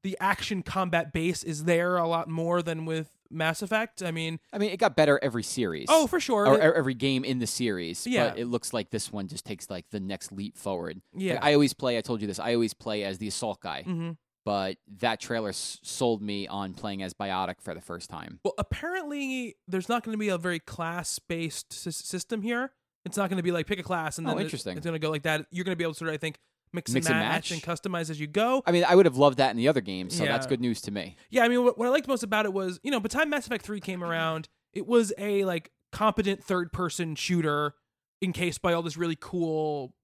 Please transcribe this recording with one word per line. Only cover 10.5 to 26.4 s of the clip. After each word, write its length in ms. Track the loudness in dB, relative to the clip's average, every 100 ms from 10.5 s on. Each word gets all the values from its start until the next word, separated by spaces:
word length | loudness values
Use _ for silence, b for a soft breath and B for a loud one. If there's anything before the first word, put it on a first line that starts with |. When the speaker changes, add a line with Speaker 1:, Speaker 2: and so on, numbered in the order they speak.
| -8
Speaker 2:
forward. 440 | -6 -4 -4 -10 _
Like, 80 | -6
Speaker 1:
Yeah. 160 | -2 2
Speaker 2:
I 120 | 6
always 200 | 6 6
play, 240 | 2 0 0
I 40 |
told 200 | -2 -4
you 60 | -2
this, 120 | -4
I 140 | 0
always 200 | 2 2
play 300 | -2 -6 -4
as 140 | -4 -4
the 100 | -6
assault 320 | -6 -6 -6
guy. 220 | -8 -8 -6
Speaker 1:
Mm-hmm. 260 | -6 -6 -10 _ _ -2
Speaker 2:
But 320 | -2 -2 -6 _ -4
that 180 | -2 -2
trailer 300 | -2 -2 -2
s-, 300 | -6 -8 -12
sold 380 | -12 -2 0 0
me 260 | -2 -6 -6
on 260 | -6 -6 -6
playing 280 | -6 -6
as 100 | -8
Biotic 460 | -6 -4 -2 -2 -4
for 140 | -8
the 80 | -10
first 280 | -10 -12 -12
time. 300 | -14 -14 -6 -6
Speaker 1:
Well, 80 | -4
apparently 1000 | -6 -4 -4 -6 -6 -6 -6 -6 -8 -12 -6
there's 220 | -6 -2
not 140 | -4
gonna 140 | -2 -4
be 120 | -2
a 80 | 0
very 220 | -2 -4
class-based 1120 | -6 -8 -6 -4 -6 -8 _ -6 -4 -8 -12
sys-, 220 | -10 -8 -8 -8
system 360 | -8 -6 -4
here. 300 | -2 -2 -4 _ _ _
It's 140 | -8 -2
not 120 | 0
gonna 140 | 0
be 80 | 0
like, 160 | -2 -2
pick 120 | -4
a 40 |
class 340 | -2 -2 -2 -4
and 80 | -2
Speaker 2:
Oh, 20 |
Speaker 1:
then 80 | -2
it, 40 | -2
Speaker 2:
interesting. 320 | -4 -6 -6
Speaker 1:
it's 80 | -4
gonna 120 | -2
go 120 | -2
like 140 | 0
that. 220 | 0 -2 -2
You're 140 | 0 0
gonna 100 | 2
be 80 |
able 100 | -2
to 40 | -2
sort 80 | -6
of, 40 |
I 40 | -4
think, 220 | -6 -8